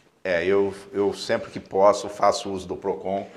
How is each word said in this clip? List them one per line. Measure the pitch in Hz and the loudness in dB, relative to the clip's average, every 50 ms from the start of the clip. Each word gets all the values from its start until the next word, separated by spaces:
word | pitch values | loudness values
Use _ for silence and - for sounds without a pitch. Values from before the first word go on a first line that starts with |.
| _ _ _ _ | _ _ _ _
É, | - 92 90 85 87 | -4 0 0 0 2
eu, | 92 98 101 98 98 95 - - - | 2 4 2 2 0 -2 -8 -14 -8
eu | - 98 101 98 92 | -2 0 0 0 0
sempre | - - - 113 110 - - | -4 -4 -2 -2 -2 -2 -6
que | - 101 | -12 -14
posso | - - - 95 98 104 98 - - - | -10 -4 2 6 6 6 6 4 -2 -8
faço | - - - 101 98 - - 101 | -4 2 2 2 2 2 -2 -6
uso | 98 92 90 87 | -6 -6 -6 -8
do | - | -8
Procon. | - - 98 90 - - 92 98 98 101 - - | -6 -4 -4 -4 -4 -4 -4 -4 -4 -6 -8 -16